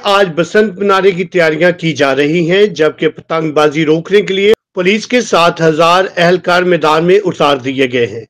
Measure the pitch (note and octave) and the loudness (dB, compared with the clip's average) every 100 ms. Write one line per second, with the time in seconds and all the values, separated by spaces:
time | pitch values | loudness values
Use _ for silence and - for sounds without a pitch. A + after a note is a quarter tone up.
0 | G3+ G3+ F#3+ D3+ E3 G#3+ A3 F3+ G3+ F#3+ | 2 0 0 -4 -2 0 0 -2 -2 2
1 | F#3+ F3 F#3 F3+ D#3+ D#3 F3 E3+ D#3+ C3+ | 2 0 -4 0 0 2 0 0 -4 0
2 | C#3 C3 D3 F3 D#3+ G3 G#3 D#3+ D#3 - | 0 0 0 0 0 2 0 2 -2 0
3 | D#3+ - - E3 D#3+ D3 D3+ D3 D#3 E3 | -4 -4 -6 -4 -2 0 0 0 0 0
4 | E3 G#3 F3 G3 G3+ A3 _ F#3 F3+ G#3+ | 0 0 0 0 0 0 _ -4 -2 -2
5 | - B3 - F3 E3+ E3+ E3 D3+ E3 F3+ | -2 -2 0 2 2 2 0 2 2 2
6 | F#3+ F3+ F3 F3+ F3+ F3 F3+ E3+ D3+ D#3 | 0 0 0 0 0 0 0 0 2 0
7 | F3 G3+ F3+ - D3 C#3 C3 C3+ C3 B2 | 2 2 0 -2 0 0 -2 -2 -2 0
8 | A2+ A2+ | -4 -6